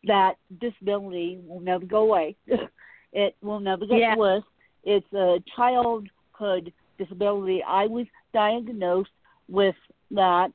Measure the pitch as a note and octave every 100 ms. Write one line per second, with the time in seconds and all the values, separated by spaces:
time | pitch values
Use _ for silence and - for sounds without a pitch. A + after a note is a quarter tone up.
0 | F#3+ G3+ F#3+ F#3 _ F3+ A#3+ G#3 G3 G3+
1 | G3 F3+ E3+ F#3 F3 F3+ F3+ F3+ F3+ G#3+
2 | A3 G3+ D#3 - - B3 - _ - -
3 | _ - G3+ - G3+ G#3 G3+ F#3+ G3+ A3+
4 | A3+ A3 G3+ F#3+ - _ _ _ - G3+
5 | - G3+ F#3 F3 - - B3 B3 A#3+ A3+
6 | G3+ _ _ _ G#3 F#3 E3+ _ _ _
7 | F#3+ F3+ G3+ G3+ F#3+ F#3 - F#3+ G#3 A#3
8 | A#3+ _ _ A3+ G#3 A#3 A3+ A3+ F3+ F3+
9 | G3 _ _ _ - F#3 G3 - _ _
10 | _ G3+ F#3 F3 F#3